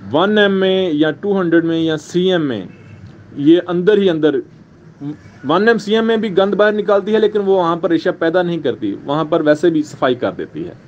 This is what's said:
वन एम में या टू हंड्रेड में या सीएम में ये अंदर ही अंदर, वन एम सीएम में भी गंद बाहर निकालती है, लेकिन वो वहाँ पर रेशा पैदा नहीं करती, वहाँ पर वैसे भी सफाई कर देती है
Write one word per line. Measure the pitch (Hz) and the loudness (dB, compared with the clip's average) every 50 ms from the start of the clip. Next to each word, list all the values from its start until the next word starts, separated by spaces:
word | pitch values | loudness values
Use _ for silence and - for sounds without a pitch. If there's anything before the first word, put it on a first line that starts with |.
| - 95 | -12 -2
वन | 110 147 180 202 214 214 | -2 0 0 2 4 4
एम | 208 202 196 | 4 2 2
में | 190 190 190 190 190 185 180 151 | 2 0 0 0 0 0 -2 0
या | 147 156 156 | 0 0 0
टू | 147 123 - 208 196 | -2 -4 -4 -2 -2
हंड्रेड | 196 185 170 160 170 165 | 0 0 2 2 2 2
में | 165 165 165 | 2 -2 -2
या | 165 160 160 | -2 -2 -2
सीएम | 151 - - - 175 180 185 185 175 156 | -4 -8 -4 -4 -2 0 2 0 0 0
में | 139 120 104 90 - - - - - - - - - - - - - - - | -2 -4 -6 -8 -10 -16 -20 -20 -20 -20 -20 -20 -20 -20 -20 -20 -18 -10 -2
ये | 143 147 165 180 | 4 4 4 4
अंदर | 175 - 175 175 180 190 214 202 | 2 -2 -4 0 2 2 4 4
ही | 202 185 | 2 2
अंदर, | 165 156 151 151 139 127 - - - - - - - - - - - - 139 143 151 - - - - - - | 0 2 0 0 0 0 -4 -6 -20 -20 -20 -20 -20 -20 -20 -20 -20 -14 -12 -12 -12 -12 -16 -20 -20 -14 -4
वन | 131 151 185 208 226 | -2 0 2 2 2
एम | 233 214 | 2 0
सीएम | - 202 214 220 226 | 0 -2 0 0 2
में | 226 226 220 | 0 0 0
भी | 214 226 | -2 -2
गंद | 180 175 190 202 202 | 0 0 2 2 2
बाहर | 190 208 214 208 | 2 2 2 2
निकालती | 208 202 185 208 202 190 208 214 | 0 0 2 0 0 2 0 0
है, | 214 | 2
लेकिन | 214 208 214 214 202 | 2 2 0 0 0
वो | 190 196 | 2 2
वहाँ | 190 180 165 170 | 2 2 0 -2
पर | 170 170 180 | -2 -2 0
रेशा | 165 160 - 185 | -2 0 0 -2
पैदा | 170 - 170 165 160 180 180 | -2 0 -2 0 0 0 0
नहीं | 175 170 165 147 | 0 -4 -2 -2
करती, | 135 113 107 123 101 98 - - | -4 -4 -2 -4 -6 -6 -6 -6
वहाँ | 139 139 156 160 | -4 -4 -4 -2
पर | 151 165 165 156 | 0 0 0 2
वैसे | 151 151 147 - 175 | 2 2 2 2 0
भी | 165 156 147 | 0 0 -4
सफाई | - - - - 131 127 | -4 -6 -4 -2 -2 -2
कर | 120 - 98 87 | 0 -4 -6 -4
देती | 87 82 - - 78 85 | -6 -12 -12 -10 -12 -12
है | 87 - - - | -12 -14 -18 -20